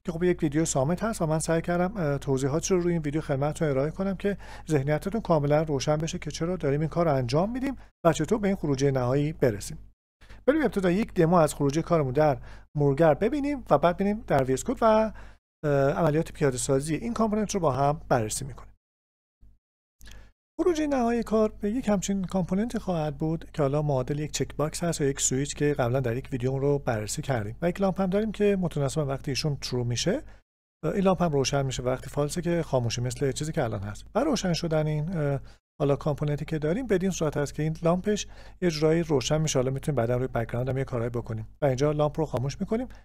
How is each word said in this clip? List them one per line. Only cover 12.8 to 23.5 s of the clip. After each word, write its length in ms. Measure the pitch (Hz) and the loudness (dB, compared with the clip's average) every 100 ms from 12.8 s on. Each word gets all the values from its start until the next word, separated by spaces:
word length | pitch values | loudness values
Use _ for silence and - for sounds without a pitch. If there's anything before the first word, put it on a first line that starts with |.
| 143 135 160 | 2 6 4
ببینیم 500 | 143 214 294 285 277 - | 4 2 0 -2 -4 2
و 80 | - | 4
بعد 200 | 170 175 | 4 2
بریم 260 | 196 220 - | 0 -2 0
در 160 | 143 | 2
وی 100 | 127 | 2
اس 100 | 131 | 0
کد 140 | - 269 | -2 2
و، 300 | 226 214 220 - - - _ _ 151 | 4 4 2 -6 -16 -20 _ _ 0
اه، 60 | |
عملیات 600 | 139 139 - 160 151 160 | 2 2 2 2 2 -2
پیاده 260 | - 143 123 | 0 0 0
سازی 380 | - 135 156 147 | 0 0 0 -4
این 180 | 233 | -2
کامپوننت 400 | 220 220 214 202 | -2 0 0 -2
رو 60 | 202 | 0
با 120 | 156 | 0
هم 300 | 127 143 156 - | 2 2 0 0
بررسی 360 | 131 107 - 135 | 0 0 -4 -8
می‌کنیم. 260 | - - _ _ _ _ _ _ _ - - _ _ _ _ - - - _ _ - | -12 -18 _ _ _ _ _ _ _ -20 -20 _ _ _ _ -20 -18 -20 _ _ -2
خروجی 260 | 359 311 294 | 0 2 0
نهایی 360 | 269 233 233 | 2 2 0
کار 300 | - 220 214 - | 0 2 2 0
به 100 | 208 | -4
یک 180 | 254 208 | -2 0
همچین 340 | 202 - 196 | 0 0 -2
کامپوننتی 560 | 175 190 165 190 233 226 | -2 -2 0 0 -2 -4
خواهد 380 | 185 170 151 139 | -2 -2 -2 -2
بود 320 | 160 165 - | -2 -2 -4